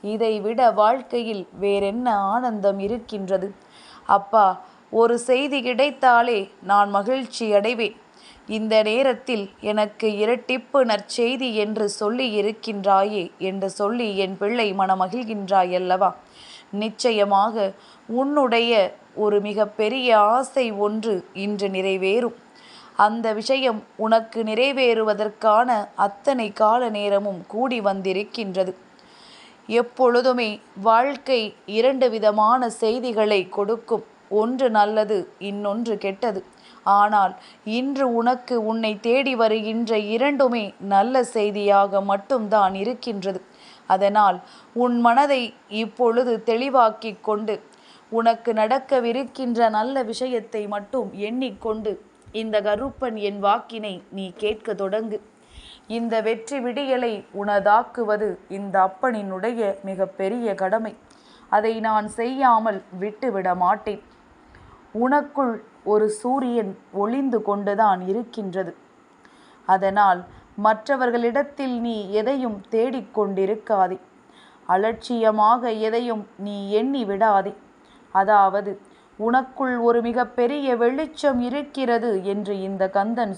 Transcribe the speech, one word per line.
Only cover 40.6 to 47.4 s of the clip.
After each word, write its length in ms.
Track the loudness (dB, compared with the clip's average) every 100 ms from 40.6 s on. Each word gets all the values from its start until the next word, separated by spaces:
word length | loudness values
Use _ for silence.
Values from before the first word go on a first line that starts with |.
| -6 -8
நல்ல 440 | 0 2 4 2
செய்தியாக 800 | 0 0 -2 0 4 4 4 0
மட்டும்தான் 760 | 0 -4 0 -2 2 2 2 0
இருக்கின்றது. 640 | -4 -6 -6 -6 -6 -8 -12 _ -20 -20 -2
அதனால் 560 | 2 2 4 4 2 -6 -20 -12
உன் 280 | -2 0 4
மனதை 520 | 4 4 4 2 -2 -10 _
இப்பொழுது 720 | -6 -6 0 2 2 0 0 0
தெளிவாக்கிக் 760 | 0 2 4 4 2 -10 -10
கொண்டு, 420 | -4 -4